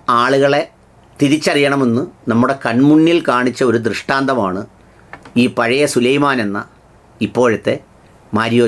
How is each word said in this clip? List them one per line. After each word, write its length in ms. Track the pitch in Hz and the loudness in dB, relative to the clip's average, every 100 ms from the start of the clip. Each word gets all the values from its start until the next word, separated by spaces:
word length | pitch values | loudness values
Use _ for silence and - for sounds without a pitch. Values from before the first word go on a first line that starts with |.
| - 120 | 0 0
ആളുകളെ 400 | 123 139 139 143 - _ _ _ _ - | 2 2 2 0 -4 _ _ _ _ -2
തിരിച്ചറിയണമെന്ന് 840 | 143 151 185 147 139 139 127 117 180 - - | 0 0 0 0 0 0 0 -2 -4 -10 -4
നമ്മുടെ 260 | 117 127 135 123 | 0 0 -2 -2
കൺമുന്നിൽ 540 | 117 143 151 160 170 139 | 2 4 4 4 2 0
കാണിച്ച 320 | 123 123 113 127 | 0 -2 0 0
ഒരു 100 | 117 113 | 0 -2
ദൃഷ്ടാന്തമാണ് 720 | 101 - 135 139 127 95 92 107 _ - - - - - 120 | -6 -4 -2 -2 -2 -2 -4 -10 _ -20 -20 -20 -20 -6 0
ഈ 40 | 123 - | 0 0
പഴയ 260 | 117 131 147 | -2 0 0
സുലൈമാൻ 440 | 131 120 139 143 127 104 | 0 0 0 0 -2 -4
എന്ന 140 | 104 - - _ - _ - | -6 -12 -20 _ -20 _ -8
ഇപ്പോഴത്തെ 540 | 104 117 123 101 - 135 - - - - - 107 | -6 0 0 0 -4 -6 -8 -20 -20 -20 -8 -4
മാരിയോ 280 | 113 120 | 0 0